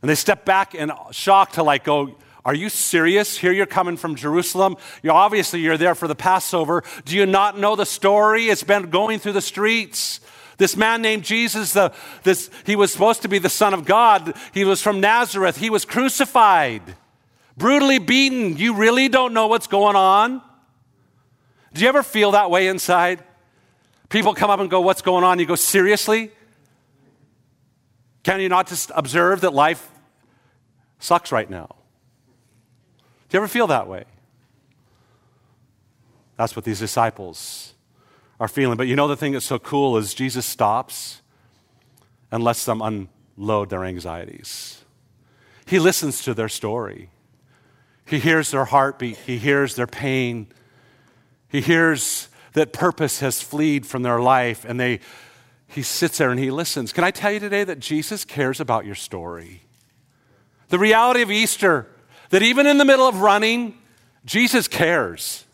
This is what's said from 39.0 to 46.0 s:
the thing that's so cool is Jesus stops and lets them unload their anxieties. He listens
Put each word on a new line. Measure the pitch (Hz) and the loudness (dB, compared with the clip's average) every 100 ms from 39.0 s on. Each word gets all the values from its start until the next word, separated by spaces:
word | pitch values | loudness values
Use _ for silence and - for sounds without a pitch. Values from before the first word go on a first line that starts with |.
| 147 | 0
the | 143 | -2
thing | 151 | -4
that's | 139 - | -6 -6
so | 127 | -8
cool | - 143 139 113 | -4 -2 0 0
is | 104 | -2
Jesus | - 131 123 120 | -6 -6 -6 -8
stops | - 107 113 131 - - - _ _ _ _ _ _ _ _ _ _ _ | -2 0 0 -6 -14 -16 -18 _ _ _ _ _ _ _ _ _ _ _
and | 117 | -4
lets | 117 113 - | -2 -2 -4
them | 110 | -4
unload | 110 107 95 _ _ - 101 107 101 | -4 -8 -10 _ _ -14 -4 -2 -2
their | 95 92 | -8 -8
anxieties. | 90 87 82 - - - - - - _ _ _ _ _ _ _ _ - | -10 -12 -14 -14 -20 -18 -16 -16 -20 _ _ _ _ _ _ _ _ -2
He | 185 | 2
listens | 165 180 | 2 0